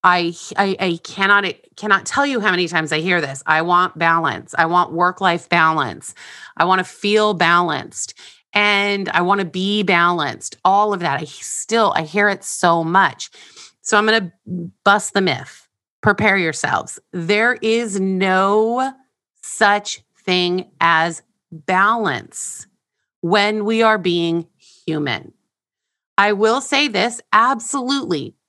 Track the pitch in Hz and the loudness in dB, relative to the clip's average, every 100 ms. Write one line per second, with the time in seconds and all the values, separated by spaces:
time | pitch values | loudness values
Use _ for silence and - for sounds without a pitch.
0 | 185 180 170 170 - - 196 190 185 170 | 4 2 -2 -6 -10 -2 -2 0 -2 -4
1 | - - 196 202 190 - _ - 208 196 | -8 -2 2 4 2 -8 _ -10 0 0
2 | - - 285 254 208 180 175 170 156 156 | 0 -2 0 0 0 0 0 -2 -2 -2
3 | 175 180 139 135 - 156 170 175 180 160 | 0 0 -2 -8 -2 0 2 2 2 0
4 | 165 165 156 95 - - 165 175 151 165 | 0 2 0 -4 -8 -6 0 0 0 0
5 | 175 180 190 170 - 170 160 160 127 - | -2 0 -2 -2 -2 2 2 0 -4 -8
6 | - - - - - - 170 185 180 - | -16 -20 -20 -20 -20 -4 0 0 -2 -6
7 | 202 214 214 185 170 175 175 147 - - | 0 2 2 2 2 4 2 -4 -8 -12
8 | - - - - _ 208 208 202 202 202 | -14 -14 -20 -20 _ 0 2 2 0 -2
9 | 190 170 180 196 190 180 190 208 196 175 | -2 -2 2 0 0 -4 -2 0 2 4
10 | 175 175 143 - - - 185 196 214 196 | 4 2 -4 -6 -14 -2 2 2 2 0
11 | 170 143 151 - - - - 226 208 - | -2 -4 -6 -14 -12 -12 -4 0 2 0
12 | 151 185 208 196 - - 175 170 165 185 | -4 0 0 -2 -8 -2 2 2 2 2
13 | 190 - - - - - - _ - 208 | 2 -2 -16 -16 -20 -20 -20 _ 0 2
14 | 214 226 180 _ - 185 170 _ - 202 | 4 0 -2 _ -10 -10 -10 _ 2 2
15 | - 202 185 135 - - _ _ _ _ | 2 -2 0 -2 -8 -20 _ _ _ _
16 | 214 202 202 196 165 151 131 107 - - | 0 2 2 2 0 -2 -2 -2 -4 -16
17 | _ 180 165 208 233 - 220 226 233 196 | _ -8 -2 2 2 0 0 0 0 -2
18 | 190 190 190 190 196 214 220 240 262 262 | -2 0 2 2 2 2 2 0 -4 -8
19 | _ _ _ _ - - 208 208 208 - | _ _ _ _ -16 2 2 2 -2 -12
20 | _ _ - 180 180 180 - _ 165 165 | _ _ -2 0 0 -2 -6 _ 2 4
21 | 165 170 _ _ _ 160 - 185 202 233 | 2 -4 _ _ _ -14 -2 2 2 2
22 | 202 127 - - - - - _ _ _ | -2 -4 -8 -14 -14 -14 -20 _ _ _
23 | _ _ 165 208 208 214 208 226 226 214 | _ _ 0 2 2 -2 -2 2 2 2
24 | 180 170 170 170 165 _ _ _ - 156 | 0 -2 0 -2 -6 _ _ _ -6 -4
25 | 143 110 - _ _ _ _ _ _ _ | -4 -6 -8 _ _ _ _ _ _ _
26 | _ - 202 202 220 247 - 277 294 196 | _ 0 2 2 2 2 0 -2 0 0
27 | 214 226 _ 214 240 269 - 277 247 277 | -2 -4 _ 2 2 0 -4 -6 -2 -4
28 | 233 156 120 _ | -2 -6 -6 _